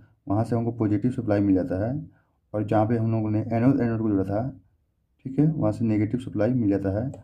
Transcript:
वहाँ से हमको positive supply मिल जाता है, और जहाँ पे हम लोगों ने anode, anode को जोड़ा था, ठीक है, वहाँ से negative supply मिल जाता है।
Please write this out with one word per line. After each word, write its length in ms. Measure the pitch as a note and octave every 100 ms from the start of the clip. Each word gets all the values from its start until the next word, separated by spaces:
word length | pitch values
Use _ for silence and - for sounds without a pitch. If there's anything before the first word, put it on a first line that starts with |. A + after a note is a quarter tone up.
| - _ -
वहाँ 160 | G2+
से 120 | A#2 A#2
हमको 160 | A#2
positive 400 | A#2 A2 G#2 B2
supply 280 | B2 G#2+ G2+
मिल 160 | G2+ F#2
जाता 300 | F2 F2+ A2
है, 80 | D3 D#3+ _ _ _ _
और 100 | G#2+
जहाँ 220 | G#2 G#2+ A2
पे 120 | A#2
हम 140 | A2+
लोगों 180 | A2+ G#2+
ने 80 | G#2+
anode, 380 | G#2+ A2+ B2 C#3
anode 200 | A#2+ A2+
को 80 | A2
जोड़ा 140 | G2
था, 240 | F#2+ G2+ C3 - _ _ _ _ _ _ C3+
ठीक 140 | C3+
है, 60 | D#3
वहाँ 240 | D3 G#2+
से 140 | G#2 A#2
negative 340 | G#2+ G#2+ -
supply 340 | - G2+ G#2+
मिल 160 | B2+ G#2
जाता 300 | G2 F#2+ G2+
है। 120 | C3 -